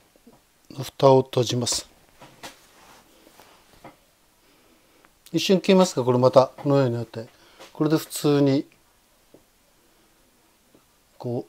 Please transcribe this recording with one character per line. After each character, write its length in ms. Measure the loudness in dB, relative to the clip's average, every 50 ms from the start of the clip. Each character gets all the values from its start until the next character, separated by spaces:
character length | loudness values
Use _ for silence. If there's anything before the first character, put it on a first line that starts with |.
| _ _ _ _ _ -20 -20 _ _ _ _ _ _ _ -16
の 80 | -14 -14
蓋 280 | -14 -6 2 4 4 6
を 100 | 4 2
閉 200 | 0 -2 -4 -2
じ 140 | -2 -4
ま 100 | -6 -4
す。 220 | -4 -6 -6 -8 -12 _ _ _ _ _ _ -20 -20 -20 -20 -20 -20 -20 _ _ _ _ _ -20 -20 -20 -20 _ _ _ _ _ _ _ -20 -20 -20 _ _ _ _ _ -20 -20 -20 -20 _ _ _ _ _ _ _ _ _ _ _ _ _ _ _ _ _ _ _ _ _ _ _ _ _ _ -8 -6
一 80 | -6
瞬 200 | -2 0 0 0
消 160 | 2 2 4
え 20 | 4
ま 80 | 2
す 80 | 2 0
が、 100 | -2 -2
こ 80 | 0 0
れ 60 | 2
ま 120 | 2 4
た 180 | 6 4 4 4 -2
こ 120 | -6 -4 0
の 100 | 0 2
よ 80 | 2
う 20 | 0
に 60 | -2
な 80 | -6 -8
っ 20 |
て、 240 | -10 -12 -16 -16 -16 _ _ _ _ _ -20 -20 -20 _
こ 120 | -6 -2
れ 60 | -2
で 60 | -2
普 100 | -2 -4
通 340 | -8 -12 -4 -2 0 2 2
に 260 | 2 2 0 0 -4 -6 _ _ _ _ _ _ _ _ _ _ _ _ -20 _ _ _ _ _ _ _ _ _ _ _ _ _ _ _ _ _ _ _ _ _ _ _ _ _ _ _ _ _ _ _ _ _ _ _ _ _
こ 280 | -12 -10 -8 -8 -10